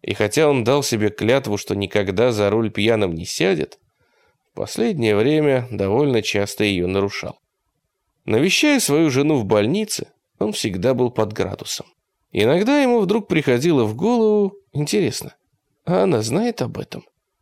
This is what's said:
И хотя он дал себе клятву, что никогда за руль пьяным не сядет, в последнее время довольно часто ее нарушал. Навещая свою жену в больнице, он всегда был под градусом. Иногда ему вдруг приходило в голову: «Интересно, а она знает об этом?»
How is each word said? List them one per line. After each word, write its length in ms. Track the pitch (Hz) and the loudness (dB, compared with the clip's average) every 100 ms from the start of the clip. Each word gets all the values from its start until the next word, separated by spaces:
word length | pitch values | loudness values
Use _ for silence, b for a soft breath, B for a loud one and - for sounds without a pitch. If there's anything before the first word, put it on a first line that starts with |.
И 100 | - | -8
хотя 340 | 98 107 156 156 | -2 -2 2 2
он 160 | 135 | 2
дал 200 | 113 139 | 2 0
себе 260 | 135 113 104 | 0 0 0
клятву, 480 | - 107 135 135 101 | 0 2 2 0 -6
что 180 | - 101 | -4 -4
никогда 560 | 98 104 98 92 123 | -2 -2 0 0 0
за 180 | 110 101 | 2 0
руль 180 | 107 113 | 2 -2
пьяным 460 | 104 104 110 98 82 | 0 0 2 0 -4
не 100 | 90 | -8
сядет, 540 | - 175 175 139 - _ _ _ _ _ _ _ | -2 0 0 -4 -10 _ _ _ _ _ _ _
в 40 | - | -10
последнее 600 | - - 226 175 113 101 | -8 -4 -2 0 2 2
время 520 | 123 156 147 131 120 | 2 2 2 0 -2
довольно 500 | 101 98 110 147 120 | -4 0 2 2 0
часто 420 | 101 104 101 - | 0 -2 -4 -2
ее 220 | 104 95 90 | 0 0 0
нарушал. 520 | 98 98 - - - _ _ _ _ _ _ _ _ - | 0 -2 -4 -12 -14 _ _ _ _ _ _ _ _ -2
Навещая 540 | 107 175 - 302 285 | 2 2 2 2 2
свою 300 | - 143 160 | 2 2 2
жену 280 | 131 147 147 | 2 2 0
в 80 | 101 | 2
больнице, 640 | 107 104 190 214 - - _ _ _ | 2 2 -2 -4 -8 -10 _ _ _
он 160 | 214 | -4
всегда 400 | 208 113 92 110 | -2 -4 -2 0
был 160 | 127 123 | 0 0
под 240 | 120 104 | 0 -2
градусом. 540 | 107 92 98 - - - _ _ _ _ | -2 -6 -6 -10 -10 -12 _ _ _ _
Иногда 480 | - 110 160 214 294 | 0 2 2 2 2
ему 200 | 262 240 | 2 2
вдруг 280 | 185 220 208 | 2 -2 0
приходило 560 | 180 208 120 160 147 | -2 2 2 2 2
в 120 | 110 110 | 0 0
голову: 580 | 196 240 220 208 196 - _ | 0 2 2 2 0 -4 _
«Интересно, 600 | - 147 208 147 - - _ _ _ _ _ - | -6 -2 0 0 -4 -12 _ _ _ _ _ -2
а 180 | 180 | 0
она 180 | 190 123 | 2 0
знает 400 | 113 147 240 233 | 0 -2 -2 -2
об 160 | 120 - | -6 -6
этом?» 260 | - - - _ _ _ | -12 -14 -18 _ _ _